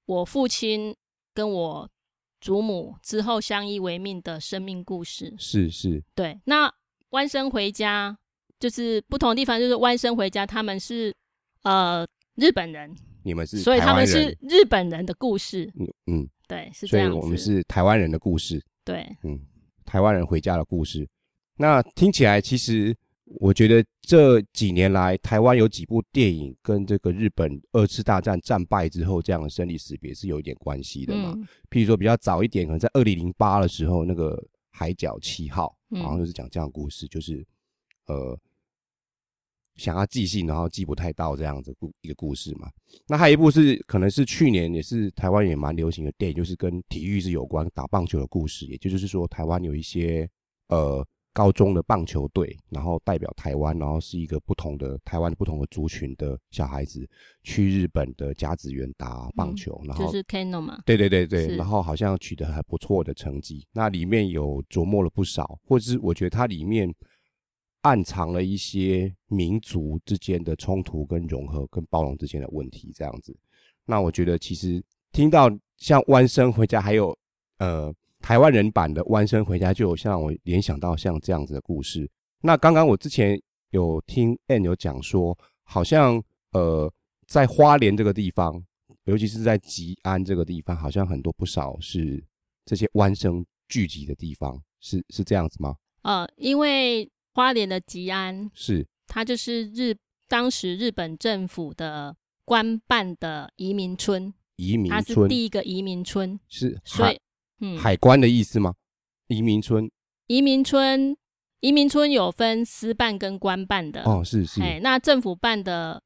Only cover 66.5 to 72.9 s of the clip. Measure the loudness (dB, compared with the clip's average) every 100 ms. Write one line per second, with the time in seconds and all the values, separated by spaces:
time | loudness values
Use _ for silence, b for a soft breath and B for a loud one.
66.5 | -4 -2 0 0 -4 -14 _ _ _ _
67.5 | _ _ _ 2 2 0 -4 -4 -2 -2
68.5 | -4 -6 -2 0 0 -2 -6 _ -2 0
69.5 | -2 -2 -4 -4 -6 -4 -6 -2 -4 -2
70.5 | -4 -4 -4 -4 -6 -4 -4 -4 -6 -6
71.5 | -8 -6 -8 -4 -2 -2 -4 -8 -8 -8
72.5 | -8 -10 -14 -20